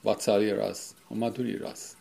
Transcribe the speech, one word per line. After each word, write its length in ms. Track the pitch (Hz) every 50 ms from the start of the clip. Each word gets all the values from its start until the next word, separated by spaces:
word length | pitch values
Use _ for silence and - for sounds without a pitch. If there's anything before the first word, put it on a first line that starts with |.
Vatsalya 560 | - 104 104 - - - 104 101 107 107 101 104
Ras, 360 | 104 101 95 - - - - - - -
or 60 | - 110
Madhurya 440 | 117 117 107 - 123 117 98 -
Ras. 320 | - - - - - - - -